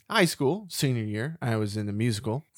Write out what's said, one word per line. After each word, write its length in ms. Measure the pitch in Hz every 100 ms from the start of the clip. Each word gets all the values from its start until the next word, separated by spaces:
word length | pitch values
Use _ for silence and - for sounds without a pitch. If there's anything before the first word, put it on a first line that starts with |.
| -
high 140 | 214 175
school, 400 | - 139 202 190
senior 340 | - 139 120
year, 340 | 107 104 143 165
I 160 | 123 110
was 200 | 104 107
in 100 | 104
the 60 |
musical 520 | 104 120 104 107 131 -